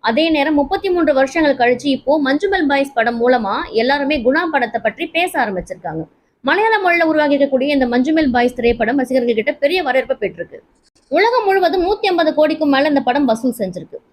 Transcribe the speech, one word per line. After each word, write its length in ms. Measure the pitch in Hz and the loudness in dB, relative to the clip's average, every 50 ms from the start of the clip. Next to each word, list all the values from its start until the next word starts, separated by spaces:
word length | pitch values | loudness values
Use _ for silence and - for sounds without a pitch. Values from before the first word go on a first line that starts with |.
| - | -2
அதே 220 | 214 233 285 320 330 | 0 0 2 2 2
நேரம் 280 | 320 294 277 311 311 285 | 2 0 0 0 2 0
முப்பத்தி 300 | 285 285 381 403 403 392 | 0 0 -2 -4 -2 -2
மூன்று 240 | 359 349 320 294 285 | 0 0 2 2 2
வருஷங்கள் 460 | 262 269 269 - 339 311 294 269 247 | 2 0 0 0 0 2 2 2 2
கழிச்சு 280 | 240 240 254 240 269 285 269 254 | 2 0 0 0 0 -2 -2 -2
இப்போ 180 | - - 294 320 285 | 0 0 0 0 2
மஞ்சுமெல் 420 | 262 277 294 403 392 392 381 311 277 | 0 0 0 0 0 0 0 0 0
பாய்ஸ் 280 | 277 277 277 277 - - | 0 0 -2 -2 -2 -2
படம் 220 | 220 240 233 233 | -2 -2 0 0
மூலமா 340 | 233 247 254 247 220 196 208 269 339 - - | 2 2 2 2 0 -2 -4 -4 -6 -4 -2
எல்லாருமே 440 | 220 233 254 277 285 277 269 302 294 220 | -2 0 0 0 0 0 -2 -2 0 0
குணா 180 | 247 269 320 359 339 | 0 0 0 -2 0
படத்தை 300 | 311 277 254 - - 226 | -2 -2 -2 -2 -4 -4
பற்றி 240 | - 220 208 - 330 320 | -4 -4 -4 -4 -10 -6
பேச 240 | - 330 349 359 - 311 247 | -2 -2 -2 -2 0 -2 -2
ஆரம்பிச்சிருக்காங்க. 600 | 208 196 180 175 - 185 185 - 175 156 160 156 - _ _ _ _ _ _ _ | -2 -4 -8 -8 -10 -14 -12 -10 -10 -8 -8 -10 -12 _ _ _ _ _ _ _
மலையாள 320 | 254 311 370 427 453 440 415 | -2 0 2 2 0 0 0
மொழியில 300 | 381 359 339 339 330 320 | 2 2 2 2 2 2
உருவாகி 260 | 320 302 302 294 285 277 | 2 2 2 2 2 2
இருக்கக்கூடிய 400 | 285 285 277 254 254 285 294 277 | 2 0 0 -2 0 0 0 0
இந்த 100 | 262 240 240 | 0 2 2
மஞ்சுமெல் 400 | 247 254 294 311 320 311 277 233 | 0 2 2 2 2 2 2 2
பாய்ஸ் 240 | 247 240 247 247 - | 2 0 0 -2 0
திரைப்படம் 400 | 226 240 240 233 233 214 254 285 254 | 0 0 0 0 0 0 0 -2 -2
ரசிகர்கள் 360 | 254 262 262 240 240 233 214 | 0 0 0 0 0 -2 0
கிட்ட 140 | 208 294 294 | -2 -4 -4
பெரிய 260 | - - 285 339 381 339 | -2 -2 0 0 0 -2
வரவேற்பை 340 | 269 247 262 254 254 262 - | 0 0 -2 0 -2 -4 -4
பெற்றிருக்கு. 420 | 214 190 160 165 170 160 - - _ _ _ _ _ _ _ _ _ _ | -4 -8 -6 -8 -14 -14 -14 -20 _ _ _ _ _ _ _ _ _ _
உலகம் 360 | 254 320 403 466 466 508 453 392 | 0 2 2 4 2 2 2 2
முழுவதும் 380 | 381 392 370 330 294 370 330 | 2 2 2 2 0 0 0
நூத்தி 220 | 359 427 415 - 403 | 0 -2 -2 0 0
ஐம்பது 240 | 359 339 330 311 277 | 0 2 0 0 2
கோடிக்கும் 400 | 294 302 302 311 311 311 294 277 | 2 2 2 2 0 0 2 2
மேல 120 | 262 285 311 | 2 2 2
இந்த 140 | 294 277 | 0 0
படம் 240 | 269 254 247 285 294 | 0 0 0 0 0
வசூல் 340 | 247 220 226 - 262 233 - | 0 0 0 -2 -4 -4 -4
செஞ்சிருக்கு. 400 | 208 185 180 180 160 - - - _ _ | -6 -6 -6 -10 -14 -14 -18 -20 _ _